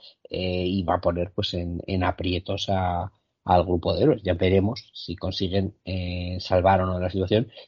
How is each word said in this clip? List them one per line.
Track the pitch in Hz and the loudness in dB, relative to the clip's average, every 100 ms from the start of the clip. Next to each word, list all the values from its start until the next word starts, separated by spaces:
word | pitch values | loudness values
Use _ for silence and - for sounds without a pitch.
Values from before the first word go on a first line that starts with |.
| - _ - | -18 _ -10
Eh, | 87 92 90 90 | -6 -2 -2 0
y | 98 | 0
va | 85 90 | 0 0
a | |
poner, | 87 85 87 | 0 -2 -2
pues, | - - 90 | -4 -4 -4
en, | 87 85 - | -4 -6 -4
en | 95 | 0
aprietos | 90 - 92 90 - 98 - | 0 0 -2 -4 -4 -6 -2
a, | 95 90 87 92 - _ _ | -2 0 -2 -6 -12 _ _
al | - 90 87 | 2 4 4
grupo | 87 92 | 0 0
de | 87 | 2
héroes. | 139 127 | 2 2
Ya | 92 90 | 0 0
veremos | 92 95 98 127 - | 4 4 4 -2 -12
si | - - 87 | -14 -12 -8
consiguen, | 92 - 95 95 95 - | -6 -4 -2 0 -2 -6
eh, | - 92 90 90 87 92 | -8 -6 -4 -6 -6 -8
salvar | - 92 92 95 | 0 4 6 4
o | 92 | 2
no | 90 | -2
la | 90 | -2
situación | 95 92 107 123 - | -2 2 2 0 -8